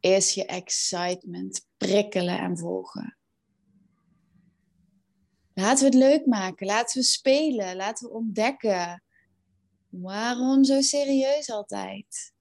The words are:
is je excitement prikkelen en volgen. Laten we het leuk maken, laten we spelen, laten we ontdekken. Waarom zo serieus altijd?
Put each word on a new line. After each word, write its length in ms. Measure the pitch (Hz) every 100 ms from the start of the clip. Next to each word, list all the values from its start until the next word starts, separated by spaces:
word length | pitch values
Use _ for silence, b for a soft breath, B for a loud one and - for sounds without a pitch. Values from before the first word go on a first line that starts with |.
is 340 | 185 196 190
je 120 | - -
excitement 1200 | 180 180 - - 175 175 180 185 175 190 185 _ _
prikkelen 600 | 190 202 208 190 175 185
en 200 | 180 170
volgen. 600 | 170 185 190 - - _ _ _ _ _ _ _ _ _ _ _ _ _ _ _ _ _ _ _ _ _ _ _ _
Laten 240 | - 196 269
we 180 | 269 254
het 120 | 262
leuk 180 | 302 277
maken, 400 | 220 185 180 196
laten 340 | 214 233 262
we 60 | 247
spelen, 680 | - 269 277 311 247 185 185
laten 320 | 196 226 240
we 60 |
ontdekken. 880 | 226 226 196 226 269 220 185 175 175 _ _ _ _ _ _ _ _ _
Waarom 760 | 185 185 202 233 247 254 269
zo 160 | 269 269
serieus 720 | 269 285 277 269 262 285 285
altijd? 800 | 214 208 101 95 - - - - _